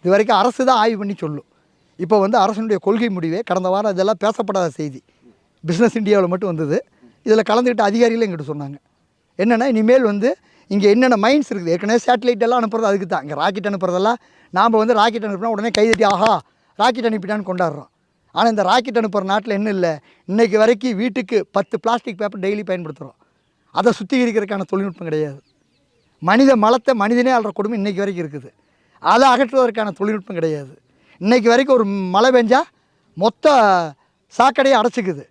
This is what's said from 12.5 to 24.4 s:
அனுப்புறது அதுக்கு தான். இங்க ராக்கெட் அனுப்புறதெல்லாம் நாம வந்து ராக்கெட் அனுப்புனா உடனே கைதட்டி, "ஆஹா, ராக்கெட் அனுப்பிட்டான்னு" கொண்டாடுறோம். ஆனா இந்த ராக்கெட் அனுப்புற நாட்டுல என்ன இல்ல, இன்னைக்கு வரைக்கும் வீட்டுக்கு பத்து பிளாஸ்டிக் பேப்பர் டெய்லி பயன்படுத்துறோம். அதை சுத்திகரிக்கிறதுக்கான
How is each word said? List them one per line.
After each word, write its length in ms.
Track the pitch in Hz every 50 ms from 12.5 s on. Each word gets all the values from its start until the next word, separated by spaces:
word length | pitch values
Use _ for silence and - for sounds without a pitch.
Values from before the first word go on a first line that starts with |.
| 247 247
அனுப்புறது 220 | 226 214 220 220 226
அதுக்கு 220 | 202 202 202 190
தான். 160 | 170 190 156
இங்க 140 | 131 147 147
ராக்கெட் 320 | 139 151 190 190 214 180
அனுப்புறதெல்லாம் 500 | 208 202 185 185 180 175 180 190 214 240 240 _ _ _ _ _ _ -
நாம 240 | 180 202 233 226
வந்து 160 | 220 214 226 240
ராக்கெட் 320 | 214 208 233 220 233 202
அனுப்புனா 260 | 214 202 180 202 233 220
உடனே 140 | 202 214 233
கைதட்டி, 340 | 202 214 214 226 220 180 220
"ஆஹா, 300 | 202 196 175 202 226 208 160 - _ _ _ _ _ _ -
ராக்கெட் 260 | 208 247 240 240 233
அனுப்பிட்டான்னு" 420 | 233 220 214 175 190 214 214 196 190
கொண்டாடுறோம். 400 | 185 180 180 165 143 147 131 _ _ _ _ _ _ _ _ _ _
ஆனா 120 | 160 214 233
இந்த 140 | 220 208 190
ராக்கெட் 340 | 180 208 254 233 262 214
அனுப்புற 260 | 240 226 220 180 208 190
நாட்டுல 300 | 190 196 214 196 226 208
என்ன 120 | 196 208 214
இல்ல, 180 | 202 190 180 170 156 143 _ _ _ _ _
இன்னைக்கு 300 | - 185 214 233 214 185
வரைக்கும் 380 | 214 220 226 247 202 247 262 226
வீட்டுக்கு 420 | 185 220 254 196 262 214 185 240 208 175 _
பத்து 280 | _ 196 196 _ - 185
பிளாஸ்டிக் 380 | - 226 233 240 _ 254 202
பேப்பர் 240 | 175 214 208 202 208
டெய்லி 220 | 180 196 208 208 208
பயன்படுத்துறோம். 520 | 180 185 180 175 156 147 _ 147 131 _ _ _ _ _ _ _ _ _ _ _ _ _
அதை 160 | 156 190 240
சுத்திகரிக்கிறதுக்கான 760 | 208 - 214 180 277 254 247 233 202 220